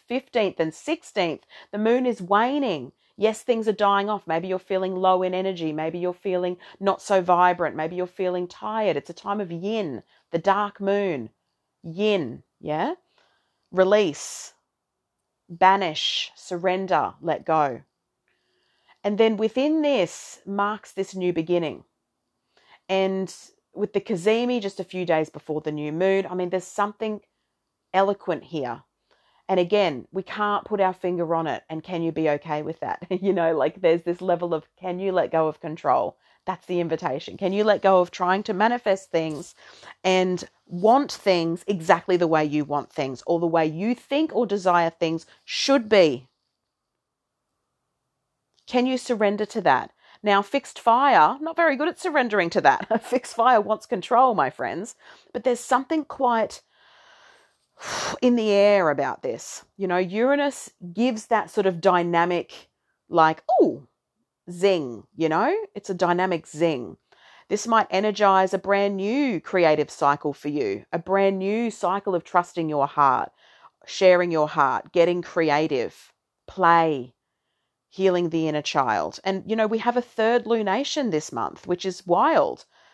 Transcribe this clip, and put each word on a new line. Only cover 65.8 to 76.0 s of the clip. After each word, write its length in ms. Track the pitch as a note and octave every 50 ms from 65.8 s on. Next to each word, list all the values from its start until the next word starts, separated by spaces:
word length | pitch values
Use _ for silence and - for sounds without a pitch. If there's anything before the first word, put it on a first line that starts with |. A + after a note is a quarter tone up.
| - -
a 60 | F#3+
dynamic 520 | F3 F#3 F3 F3 F3 F#3 F#3+ F3+ D#3+ - -
zing. 500 | - D3 E3+ E3 D#3 B2 A#2+ F2+ - - _ _ _ _ _ - - - _ -
This 180 | F#3+ G#3 - A#3
might 200 | A3+ A3 G3+ -
energize 640 | - F#3+ G3 G#3+ G3+ G3+ G#3+ G3 F#3+ F#3+ F#3+ F#3 -
a 60 | F#3
brand 360 | - F#3+ G3+ G3 G3+ G3+ G3+
new 460 | F#3+ F#3+ G#3 A#3 C#4 D4 C4+ A3 D#3+
creative 480 | - - - F#3 E3+ D#3+ D#3 D3+ D3 -
cycle 440 | - - D#3+ C#3+ C#3+ C#3+ - D3+ C#3
for 140 | - - D3
you, 380 | D3 D3 B2+ G2+ G2 G#2+ - - -
a 60 | E3+
brand 400 | E3 F#3 F#3+ G3 G3 G3 G3 F#3+
new 300 | F#3 G3 G#3 A3+ A#3+ A3+
cycle 460 | G3+ - - F3 F#3+ G3+ - G#3 F#3
of 80 | E3+ -
trusting 460 | - - F#3 F3 - - F3 E3 D#3
your 180 | D3+ C#3+ C#3 C#3+
heart, 440 | - D3+ C#3+ C#3 B2+ A#2+ - - _ _ _ _ _ _ _ - _ _ _
sharing 460 | - - - F#3+ F#3 F3+ F3 F3+ F3
your 160 | E3 D#3 D3+ D3+
heart, 460 | - D#3 C#3+ C3 B2+ - - - -
getting 280 | F3 E3+ E3+ F3 F3
creative, 920 | F3 - - F3+ E3 D#3 C#3+ D3 D#3 D#3 D3 B2+ A2+ F2+ - -